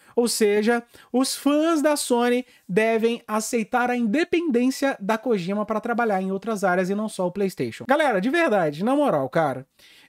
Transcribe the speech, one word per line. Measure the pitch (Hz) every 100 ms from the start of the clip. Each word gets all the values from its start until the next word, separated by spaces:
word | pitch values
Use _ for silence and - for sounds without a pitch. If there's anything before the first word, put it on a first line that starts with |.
| - -
Ou | 233
seja, | - 208 208 214 240 - - -
os | 247 262 -
fãs | 277 294 320 320
da | 302 294
Sony | - 240 240 247 - _ -
devem | 190 220 226 226 233 -
aceitar | 214 214 233 214 240 247
a | 247
independência | 226 277 339 339 339 240 254 - 277 -
da | 196 226
Kojima | 254 208 170 202 208
pra | 214
trabalhar | 226 226 226 190
em | 190
outras | 190 233 208
áreas | 185 180 185
e |
não | 202 214
só | - 180
o |
PlayStation. | 196 196 - 123 - 123
Galera, | 294 294 196
de | 226
verdade, | 339 330 208 156 147
na | 220 285
moral, | 277 156 135
cara, | 165 151 127 - _ - -